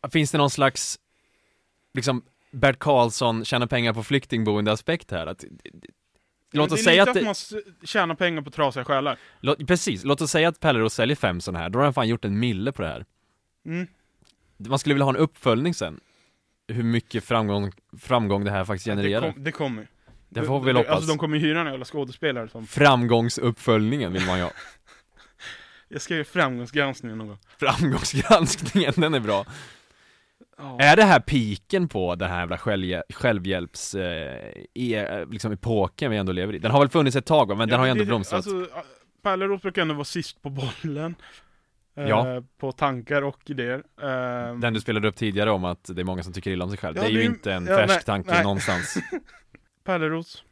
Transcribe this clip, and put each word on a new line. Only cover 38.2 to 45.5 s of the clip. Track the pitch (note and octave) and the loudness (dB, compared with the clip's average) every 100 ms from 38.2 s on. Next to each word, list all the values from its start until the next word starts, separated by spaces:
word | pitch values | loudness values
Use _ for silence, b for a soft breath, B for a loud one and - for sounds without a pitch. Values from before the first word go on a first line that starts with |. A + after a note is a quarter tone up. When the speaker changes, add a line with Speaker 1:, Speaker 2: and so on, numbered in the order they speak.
| G2 F3+ F#3+ | -2 -4 -4
Speaker 2:
alltså, | F#3+ F3+ C#3 C3+ C3 _ _ | -6 -6 -12 -16 -20 _ _
Pärleros | G#3 F#3+ G3 G3 | -4 -2 -2 -2
brukar | F#3+ F3 | -4 -2
ändå | D#3+ | -2
vara | D3 | -2
sist | C#3+ F3+ D#3 - | -6 -6 -8 -12
på | D3 | -10
bollen. | C#3 C3 - E3 C#3+ E3 E3 b b b b b b _ - | -6 -6 -6 -8 -6 -8 -10 b b b b b b _ -8
Eh, | C#3 | 0
Speaker 1:
Ja. | A2 B2+ B2+ B2+ _ | 2 0 -4 -10 _
Speaker 2:
på | C3+ | -8
tankar | B2 D3 B2+ A2+ C#3+ | -2 -2 -2 -2 -2
och | C#3 - - | -2 -8 -10
idéer. | C3+ A#2+ C3 - - | -6 -4 -4 -8 -10
Ehm. | C#3 C3 B2+ B2 A#2+ A#2+ | -6 -4 -4 -6 -8 -4
Speaker 1:
Den | A#2+ | -2
du | A2 | -2
spelade | A2 G#2+ G#2+ | -2 0 0
upp | - | -2
tidigare | A2 G2 G#2 | -2 0 2